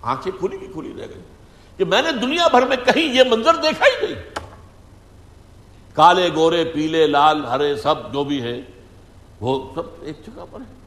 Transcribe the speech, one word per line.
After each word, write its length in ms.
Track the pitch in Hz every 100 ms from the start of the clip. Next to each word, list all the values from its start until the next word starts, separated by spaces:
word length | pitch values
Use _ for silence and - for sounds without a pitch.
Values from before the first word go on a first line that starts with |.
آنکھیں 300 | 117 127 190 185
کھلی 200 | 185 190
کی 80 | -
کھلی 260 | 156 139
رہ 140 | - -
گئی 140 | 110 - - - - - -
کہ 80 |
میں 180 | 180 196
نے 100 | 311
دنیا 360 | 262 247 339 339
بھر 180 | 247 254
میں 100 | 254
کہیں 380 | - 294 320
یہ 80 | 247 254
منظر 240 | 226 285
دیکھا 300 | 330 311 - 554
ہی 200 | 508 -
نہیں، 160 | - - - - - - - - - - - - - - - - - -
کالے 360 | - 160 180 180
گورے 300 | 156 165 170
پیلے 420 | 165 147 156 160 156
لال 400 | 143 151 151 131
ہرے 300 | 131 147 143
سب 180 | 143 151 -
جو 120 | 139
بھی 180 | 143 143
ہیں 180 | 120 123 143 - - - - - - -
وہ 320 | 113 135 -
سب 80 | 170 170 -
ایک 260 | 147 - -
جگہ 180 | 254 -
پر 100 | -
ہیں 140 | 254 -